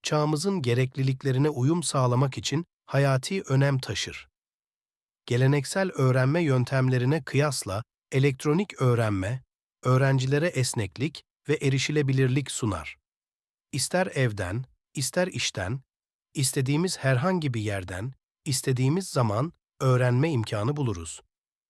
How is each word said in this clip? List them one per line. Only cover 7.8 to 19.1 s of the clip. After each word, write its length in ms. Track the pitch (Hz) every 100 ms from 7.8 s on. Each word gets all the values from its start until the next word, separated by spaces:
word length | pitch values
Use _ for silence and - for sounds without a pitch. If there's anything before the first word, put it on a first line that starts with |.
| - _ _
elektronik 680 | 135 143 135 151 160 208 -
öğrenme, 600 | 131 120 110 98 95 131 _ _ _ _
öğrencilere 640 | 127 127 135 135 131 147 165
esneklik 760 | 131 127 - 101 - 139 - _ _ -
ve 60 |
erişilebilirlik 960 | 147 143 135 - 151 139 135 131 135 131
sunar. 460 | - 107 87 76 - _ _ _ _ _ _ _
İster 340 | 139 - 180 185
evden, 580 | 143 127 101 90 110 131 _ _
ister 320 | - 131 - 180
işten, 540 | 123 - - 92 135 _ _ _ _ _
istediğimiz 640 | - 131 147 131 147 180 -
herhangi 560 | 135 127 170 185 147
bir 60 | 117
yerden, 520 | 104 98 92 92 120 - _ _
istediğimiz 640 | - 127 - 127 131 170
zaman 440 | 185